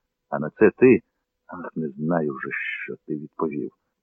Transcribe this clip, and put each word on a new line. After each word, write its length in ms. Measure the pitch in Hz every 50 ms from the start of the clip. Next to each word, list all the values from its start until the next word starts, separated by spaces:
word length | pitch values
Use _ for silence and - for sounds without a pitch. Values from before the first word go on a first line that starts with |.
| _ _ _ _ _ -
А 100 | 71 71
на 100 | 76 76
це 220 | - - 110 95 - -
ти, 220 | 123 131 117 92 - _ _ _ _ _ _ _ _ -
ах, 240 | - 87 85 - -
не 140 | - 80 73
знаю 440 | 67 - 78 80 87 85 78 73 67
вже, 160 | 64 73 69 - - - - - - -
що 100 | - 62 - _ -
ти 60 | 78
відповів. 580 | 73 76 - _ - 82 80 73 73 - - - _ _ _ _ _